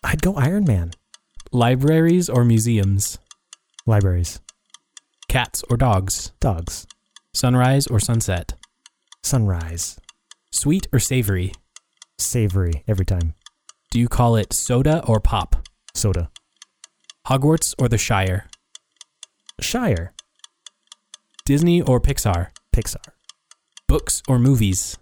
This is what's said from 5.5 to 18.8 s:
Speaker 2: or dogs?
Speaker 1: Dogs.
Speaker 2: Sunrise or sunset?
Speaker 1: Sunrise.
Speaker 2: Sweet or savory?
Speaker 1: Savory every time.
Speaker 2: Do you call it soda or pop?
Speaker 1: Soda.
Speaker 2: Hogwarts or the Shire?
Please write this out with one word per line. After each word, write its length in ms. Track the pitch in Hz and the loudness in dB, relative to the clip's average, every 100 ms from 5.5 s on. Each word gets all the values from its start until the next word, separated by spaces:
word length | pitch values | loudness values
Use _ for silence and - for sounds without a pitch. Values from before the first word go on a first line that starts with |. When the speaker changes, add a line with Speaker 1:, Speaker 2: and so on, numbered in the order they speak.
| - - | -8 -4
Speaker 2:
or 80 | 120 | 0
dogs? 540 | 131 98 95 - - _ | 2 2 0 -6 -10 _
Speaker 1:
Dogs. 460 | 131 87 85 - - - _ - _ | -4 -2 -6 -12 -16 -20 _ -20 _
Speaker 2:
Sunrise 520 | - 123 127 123 139 135 | -2 0 2 4 2 2
or 120 | 113 | -2
sunset? 540 | - 113 - 90 85 - - _ _ _ _ - | 0 -2 -2 -4 -6 -12 -14 _ _ _ _ -12
Speaker 1:
Sunrise. 760 | - 135 107 87 82 85 - - _ _ _ _ _ | -2 0 2 0 -6 -10 -10 -12 _ _ _ _ _
Speaker 2:
Sweet 360 | - 139 180 - | -4 0 0 0
or 60 | 131 | 0
savory? 520 | - 131 107 95 92 - _ - _ _ - _ | 0 0 0 -2 -2 -8 _ -20 _ _ -20 _
Speaker 1:
Savory 680 | - 127 107 98 90 78 - | -4 0 0 0 0 -2 -2
every 180 | 101 92 | -2 0
time. 300 | 92 82 - - _ _ - _ | 0 -2 -6 -16 _ _ -20 _
Speaker 2:
Do 80 | 117 | -2
you 80 | 120 | 0
call 280 | - 120 113 | 2 2 2
it 160 | 104 | 0
soda 500 | - - 123 151 156 - | -6 -2 0 2 0 0
or 140 | 110 | 0
pop? 480 | - 104 85 - - _ - | 2 -2 0 -2 -2 _ -16
Speaker 1:
Soda. 380 | - 104 87 85 - _ _ - _ - _ _ - - | -4 -2 -2 -4 -10 _ _ -20 _ -20 _ _ -20 -2
Speaker 2:
Hogwarts 480 | 135 139 160 - - | 0 2 2 0 -2
or 100 | 120 | 0
the 100 | 110 | 0
Shire? 480 | - 104 95 92 - - _ - | 0 0 0 -2 -6 -20 _ -20